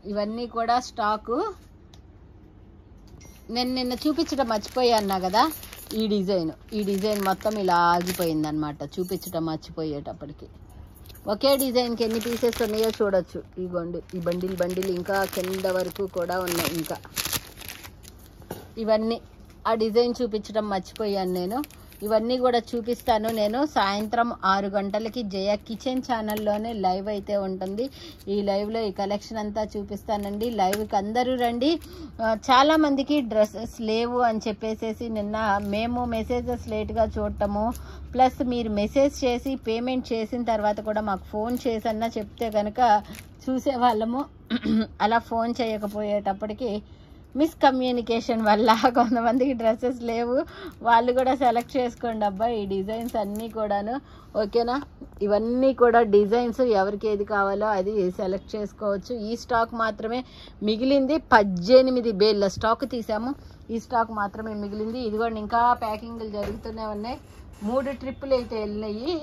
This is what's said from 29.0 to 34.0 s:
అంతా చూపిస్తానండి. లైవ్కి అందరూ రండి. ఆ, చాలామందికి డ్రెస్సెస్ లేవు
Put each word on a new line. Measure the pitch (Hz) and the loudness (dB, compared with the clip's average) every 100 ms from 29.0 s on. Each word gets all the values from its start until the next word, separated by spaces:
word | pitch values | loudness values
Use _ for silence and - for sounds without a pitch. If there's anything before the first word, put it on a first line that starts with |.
| 196 208 - 226 | -4 -4 -6 -6
అంతా | 208 214 214 214 | -4 -4 -4 -6
చూపిస్తానండి. | 202 202 - 208 202 208 226 | -8 -10 -4 -4 -4 -4 -4
లైవ్కి | 220 185 208 214 208 | 0 0 0 0 -2
అందరూ | 202 233 247 254 | 0 0 0 0
రండి. | 240 240 277 339 - - 311 - | 0 2 0 0 -4 -16 -16 -4
ఆ, | 226 220 - | -2 -2 4
చాలామందికి | 254 294 311 302 277 269 294 | 6 8 6 4 2 2 0
డ్రెస్సెస్ | 233 220 214 190 233 - | 2 2 2 0 -10 -6
లేవు | 220 220 | -2 0